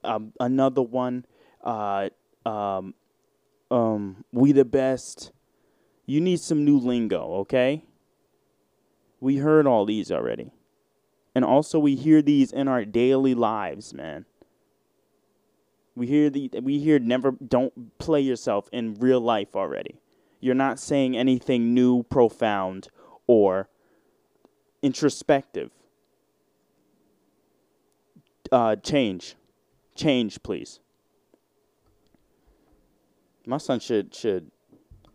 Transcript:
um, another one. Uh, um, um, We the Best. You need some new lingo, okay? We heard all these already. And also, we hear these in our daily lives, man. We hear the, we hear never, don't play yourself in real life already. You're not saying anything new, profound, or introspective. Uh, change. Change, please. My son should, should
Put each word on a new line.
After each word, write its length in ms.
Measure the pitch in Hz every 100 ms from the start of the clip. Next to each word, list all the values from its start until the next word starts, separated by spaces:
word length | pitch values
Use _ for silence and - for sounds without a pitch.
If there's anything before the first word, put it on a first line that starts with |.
um, 300 | - 110 110 -
another 420 | 123 131 135 127
one. 440 | 117 123 127 123 123 _ _ _
Uh, 460 | - 110 104 98 98 - _ _ 117
um, 480 | 107 101 95 95 - _ _ _ _ _ _ _
um, 540 | 127 113 107 98 95 -
We 200 | 120 139
the 140 | 139 123
Best. 680 | 135 131 131 - - - _ _ _ _ _ _ _ -
You 160 | 143
need 180 | 180 175
some 240 | - 156
new 140 | 147 143
lingo, 580 | 123 120 107 87 73 92
okay? 460 | 98 131 127 156 - _ _ _ _ _ _ _ _ _ _ _ _ _
We 180 | 127 139
heard 280 | 147 156 139
all 200 | 113 104
these 260 | 107 95
already. 400 | 80 58 57 57 - _ _ _ _ _ _ _
And 100 | 131
also, 360 | 123 135 156 160
we 160 | 147 135
hear 260 | 151 156
these 300 | 143 143 131
in 160 | 131 135
our 180 | 127 107
daily 480 | 117 123 135 135
lives, 600 | 120 113 110 92 73 -
man. 320 | 67 80 76 - _ _ _ _ _ _ _ _ _ _ _ _ _ _ _ _ 123
We 120 | 120
hear 220 | 147 151
the, 200 | 139 135 -
we 180 | 131 143
hear 200 | 151 147
never, 320 | 117 127 135
don't 680 | 131 131 127 131 - 117 -
play 240 | - 151
yourself 480 | 135 120 - 101 -
in 240 | 123 113 104
real 240 | 127 127
life 360 | 117 110 101 98
already. 440 | 90 64 - - _ _ _ _
You're 160 | 127 127
not 240 | 135 117
saying 380 | - 143 131 120
anything 560 | 131 127 - 127 117
new, 300 | 123 123 123
profound, 840 | 117 139 117 - 113 101 92 92 - _ - - -
or 420 | 117 98 95 98 _ _ _ _ _ _ _ _ _ _ _
introspective. 880 | 143 - 147 - - 139 - - 64 - _ _ _ _ _ _ _ _ _ _ _ _ _ _ _ _ _ _ _ _ _ _ _ _ _ _ -
Uh, 240 | 127 117 104
change. 600 | - 147 113 92 - - _ _ _ _ _ -
Change, 480 | 156 127 107 -
please. 360 | - 95 - - _ _ _ _ _ _ _ _ _ _ _ _ _ _ _ _ _ _ _ _ _ _ _ _ _ _ -
My 120 | 139
son 220 | - 123
should, 340 | - 110 -
should 380 | - 113 92 78 _ _ _ _ - _